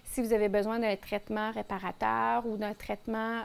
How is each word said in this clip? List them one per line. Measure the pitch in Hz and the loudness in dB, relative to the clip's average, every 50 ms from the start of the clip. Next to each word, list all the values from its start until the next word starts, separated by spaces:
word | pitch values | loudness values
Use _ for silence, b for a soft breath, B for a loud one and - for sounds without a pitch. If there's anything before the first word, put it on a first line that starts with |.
| B | B
si | - - - | -6 -2 -2
vous | 240 220 | 2 4
avez | 226 214 214 208 | 4 4 4 4
besoin | 196 208 202 214 226 233 | 4 2 2 2 0 2
d'un | 233 214 196 | 2 2 0
traitement | 196 - - 208 208 - - 220 214 214 220 | 0 -2 -4 -6 -6 -4 -4 -4 -2 -2 -2
réparateur | 220 220 208 - 208 185 190 180 180 - 220 220 226 226 226 226 233 240 233 | -2 -4 -6 -4 -6 -4 -4 -6 -4 0 2 2 4 4 4 2 2 2 0
ou | 233 214 | -2 -4
d'un | 208 214 208 220 | -2 -4 -4 -6
traitement, | - - - 208 202 - - 220 220 220 226 226 233 220 | -6 -6 -6 -6 -6 -4 -4 -2 -2 -2 -2 -2 -4 -4